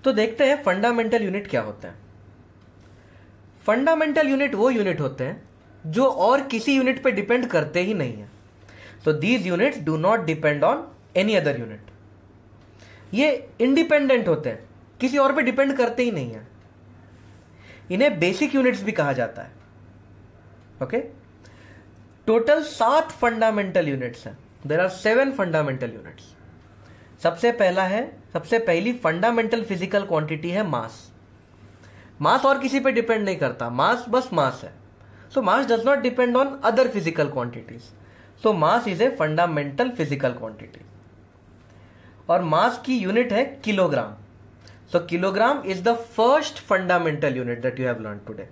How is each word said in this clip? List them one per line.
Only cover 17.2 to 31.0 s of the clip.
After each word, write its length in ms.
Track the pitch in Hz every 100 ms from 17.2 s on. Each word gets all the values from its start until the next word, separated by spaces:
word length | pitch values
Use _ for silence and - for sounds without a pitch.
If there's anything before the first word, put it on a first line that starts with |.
| - - - - - - -
इन्हें 300 | 185 285 185
बेसिक 340 | 175 190 285
यूनिट्स 280 | 269 254 196
भी 100 | 196
कहा 200 | 214 143
जाता 300 | 127 113 -
है। 100 | - - - - - - - - - - - - - -
ओके, 180 | - 240 - - - - - - - - - - - - -
टोटल 360 | 226 233 302
सात 480 | 302 - 233 302 320
फंडामेंटल 800 | - 240 226 220 208 196 180 151
यूनिट्स 380 | 131 123 - -
हैं। 120 | - - - 139
There 140 | 156
are 260 | 185 - 214
seven 240 | 233 269
fundamental 580 | 269 180 160 147 131 120
units। 340 | 110 76 - - - - - - - - - - -
सबसे 300 | 170 170 240
पहला 320 | 233 190 185
है, 400 | 185 208 285 - -
सबसे 260 | 165 - 233
पहली 340 | 226 170 214
फंडामेंटल 720 | 247 160 165 220 233 220 226
फिजिकल 420 | 226 180 185 202 196
क्वांटिटी 440 | 160 151 151 170
है 160 | 185 196
मास। 460 | 123 110 -